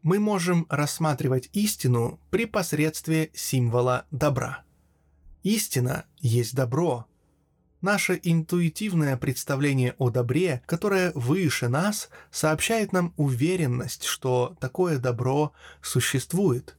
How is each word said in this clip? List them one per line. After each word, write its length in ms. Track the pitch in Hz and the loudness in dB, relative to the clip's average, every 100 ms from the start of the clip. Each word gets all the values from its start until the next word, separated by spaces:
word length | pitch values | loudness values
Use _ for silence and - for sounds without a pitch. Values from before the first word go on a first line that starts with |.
Мы 180 | 160 196 | 2 2
можем 460 | 214 202 175 175 165 | 2 0 2 0 0
рассматривать 800 | 143 - - 160 135 131 131 - | -2 -2 -2 -2 0 0 0 -2
истину 680 | 202 208 - 131 120 117 - _ | -2 -2 0 2 2 0 -6 _
при 140 | 190 | -2
посредстве 880 | 233 214 170 151 156 156 - 160 156 | -2 -2 -2 0 0 -2 -2 0 0
символа 720 | - - 131 123 120 123 127 - | -4 -2 0 2 2 2 0 -4
добра. 500 | 139 139 123 117 - _ _ _ _ _ _ - - | -2 0 0 -4 -8 _ _ _ _ _ _ -20 -8
Истина 640 | 185 220 - 131 123 - - _ | -2 0 0 -2 -2 -4 -8 _
есть 360 | 123 117 117 | 0 0 0
добро. 520 | 127 127 131 175 120 107 _ _ _ _ _ _ _ | -2 -2 0 0 -2 -6 _ _ _ _ _ _ _
Наше 380 | 185 202 - 175 | 0 0 0 0
интуитивное 920 | 175 165 160 180 170 - 214 170 147 127 | 2 0 2 0 0 -2 -2 2 2 0
представление 800 | - 127 - 135 143 135 123 - | -2 -4 -4 0 2 2 0 0
о 120 | 127 | 0
добре, 520 | 120 120 131 180 123 | 0 0 2 0 -2
которое 460 | - 170 208 196 180 147 | -4 -2 2 2 2 -2
выше 520 | 120 175 170 - 120 | 0 2 2 0 0
нас, 400 | 127 196 208 - - - | 0 0 -2 -8 -16 -14
сообщает 640 | - 156 156 - 226 202 | -2 0 0 0 0 0
нам 220 | 185 175 - | 0 0 0
уверенность, 880 | 143 123 151 185 143 123 120 - | 0 2 0 2 0 0 -4 -8
что 520 | - - 131 127 123 180 | -6 -4 0 2 0 -4
такое 380 | 123 - 180 143 | -8 -2 0 2
добро 540 | 127 117 127 139 151 _ - - | 0 0 0 2 0 _ -20 -16
существует. 960 | - 127 - 135 - 170 196 123 - | -2 0 0 -2 -2 0 2 0 -4